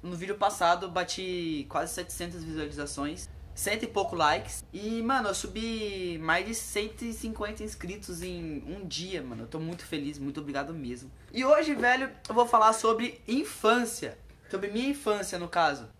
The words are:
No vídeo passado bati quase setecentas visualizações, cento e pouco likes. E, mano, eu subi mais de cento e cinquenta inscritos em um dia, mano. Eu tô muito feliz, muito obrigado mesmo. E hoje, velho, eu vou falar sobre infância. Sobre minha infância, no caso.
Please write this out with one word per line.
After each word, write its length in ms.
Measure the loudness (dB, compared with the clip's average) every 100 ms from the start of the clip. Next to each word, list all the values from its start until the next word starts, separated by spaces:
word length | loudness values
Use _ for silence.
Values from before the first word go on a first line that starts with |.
No 140 | -6 -6
vídeo 200 | -6 2
passado 520 | 0 4 4 4 2
bati 760 | -2 -2 -4 -4 -2 -2 -4 -2
quase 260 | -2 -2
setecentas 480 | -4 -6 -6 -6 -6
visualizações, 880 | -6 -6 -6 -6 -6 -4 -4 -6 -12 -14 -14
cento 300 | -4 -2 -2
e 20 | 0
pouco 300 | 0 0 4
likes. 480 | 4 4 0 -10 -10
E, 280 | -8 -4 -2
mano, 260 | 2 2 2
eu 60 |
subi 840 | -2 -4 -4 -4 -2 -4 -4 -4 -4
mais 240 | 2 2 2
de 80 |
cento 480 | -6 -4 -4 -4 -6
e 100 | -8
cinquenta 500 | -6 -8 -4 -6 -6
inscritos 580 | -10 -8 -8 -8 -8 -8
em 420 | -6 -6 -6 -8 -8
um 200 | -10 -8
dia, 360 | -6 -6 -6
mano. 220 | -6 -10
Eu 20 | -8
tô 140 | -6
muito 240 | -6 -8
feliz, 340 | -6 -6 -4 -6
muito 220 | -6 -6
obrigado 320 | -4 -4 -4
mesmo. 360 | -6 -8 -8 -12 -18 -8
E 120 | 0
hoje, 300 | 6 8 6
velho, 360 | 4 4 4 2 -6 2
eu 60 |
vou 120 | 4 8
falar 260 | 10 8
sobre 480 | 8 4 2 0 -6 -2
infância. 880 | 0 0 2 6 6 2 -4 -8 -8 -18 -20 -6
Sobre 200 | -4 -2
minha 180 | 0 0
infância, 500 | 0 0 0 0 -4
no 100 | 0
caso. 400 | 4 4 2 -8